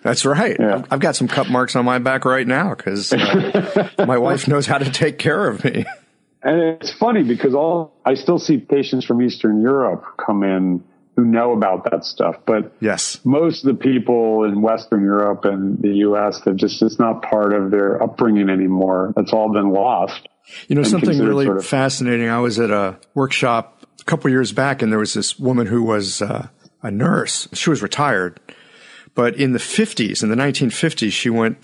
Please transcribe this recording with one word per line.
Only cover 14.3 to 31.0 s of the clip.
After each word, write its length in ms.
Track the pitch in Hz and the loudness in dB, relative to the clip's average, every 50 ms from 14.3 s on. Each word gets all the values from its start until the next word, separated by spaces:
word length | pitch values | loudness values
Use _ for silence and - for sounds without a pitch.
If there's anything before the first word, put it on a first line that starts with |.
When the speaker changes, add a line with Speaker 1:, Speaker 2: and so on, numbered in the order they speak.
| 110 110 107 | 2 2 2
Speaker 2:
in 180 | 107 101 104 | 2 2 2
Western 400 | 107 110 113 - - - 113 104 | 2 2 0 0 -2 -2 0 2
Europe 440 | 98 98 101 101 104 101 98 95 - | 2 2 2 2 2 2 0 0 0
and 360 | 101 98 95 95 98 101 - | -2 0 0 -2 -2 -2 0
the 120 | - 104 101 101 | 0 0 2 2
U 180 | 104 104 104 | 2 2 2
S, 240 | 104 104 104 98 - | 2 0 -2 -4 -2
they're 120 | - 107 95 | -2 -2 0
just, 280 | 92 110 101 - - | 0 0 -2 0 0
it's 180 | 113 110 - - | 0 0 2 2
not 220 | 120 113 110 - | 0 0 0 -4
part 320 | - - - 107 104 101 104 | -2 -2 0 2 2 2 2
of 180 | 104 98 95 | 0 0 2
their 320 | 104 101 98 98 98 98 113 | 2 2 2 2 0 0 -2
upbringing 460 | 110 - - 127 113 107 104 101 98 | -4 0 0 2 2 4 4 2 2
anymore. 640 | 95 95 95 92 95 92 95 92 95 92 92 98 - | 2 2 2 2 2 2 2 2 0 0 -2 -2 -2
It's 160 | 101 98 - | -2 0 0
all 180 | - 110 110 107 | 0 0 0 0
been 200 | 104 107 101 101 | 0 0 2 2
lost 580 | 95 98 95 127 117 90 92 98 - - - - _ _ _ - - - - | 2 2 2 2 0 0 -2 -4 -6 -12 -16 -20 _ _ _ -20 -20 -20 -6
Speaker 1:
You 80 | - 143 | -2 0
know, 60 | 147 | 0
Speaker 2:
and 60 | 143 113 | 2 2
Speaker 1:
something 180 | 202 175 165 - | 2 2 2 2
Speaker 2:
considered 180 | 160 143 110 110 | 2 2 2 2
Speaker 1:
really 160 | - 139 139 | 2 2 2
Speaker 2:
sort 100 | 120 95 98 | 2 0 -2
of 60 | 95 | -2
Speaker 1:
fascinating. 600 | - 147 135 135 135 135 - 131 123 120 117 117 | -2 0 0 0 0 0 -2 -2 0 0 0 0
I 120 | 113 117 120 | 0 0 0
was 180 | 123 120 107 113 | 0 0 0 0
at 100 | 117 107 | 0 0
a 280 | 104 104 101 95 95 - _ _ _ | 2 0 0 -2 -6 -10 _ _ _
workshop 720 | 143 135 135 - - 135 127 117 113 110 - _ _ - _ _ - | -2 -2 -2 0 0 0 2 0 0 -2 -6 _ _ -20 _ _ -12
a 20 | - | -4
couple 260 | - 170 147 - 143 | -2 -2 0 2 2
years 220 | 127 131 127 101 | 2 2 0 0
back, 300 | 104 123 131 139 131 113 | 0 -2 0 0 0 0
and 100 | 123 110 | 0 0
there 80 | 110 107 | 0 0
was 140 | 107 101 - | -2 -2 -4
this 260 | 107 101 - - - | -4 -4 -6 -6 -4
woman 280 | 139 127 131 120 117 | -2 0 0 0 0
who 160 | 95 117 120 113 | 0 0 0 2
was, 380 | 113 110 104 101 92 - - | 0 0 -2 -2 -4 -6 -6
uh, 260 | 104 101 107 117 - - _ _ _ - _ _ - | -4 -4 -4 -8 -8 -12 _ _ _ -20 _ _ -10
a 80 | 113 | -6
nurse. 560 | 101 101 127 160 - - 110 - - - - - - | -4 0 0 2 2 0 -2 -2 -6 -8 -8 -10 -8
She 160 | - - 175 | -4 0 0
was 120 | 151 123 | 0 0
retired, 560 | 104 98 - - 147 143 117 95 92 90 82 - _ - - - - - - - - - - - - - _ | -2 -6 -2 -2 0 0 0 0 -2 -4 -6 -12 _ -20 -20 -20 -20 -20 -20 -20 -20 -20 -20 -20 -20 -8 _
but 220 | - 120 120 104 | 0 0 0 2
in 160 | 127 139 131 123 | 0 0 0 0
the 60 | 113 | 0
fifties, 600 | - - - - 220 214 - - 117 95 - - | -2 -2 0 0 0 0 0 -4 -4 -2 -2 -2
in 60 | 113 | -2
the 80 | 107 110 | 0 0
nineteen 340 | 120 139 143 123 - 143 120 | 0 0 0 0 0 -2 -2
fifties, 440 | - - - 160 - - | -2 -2 -2 -2 -2 -2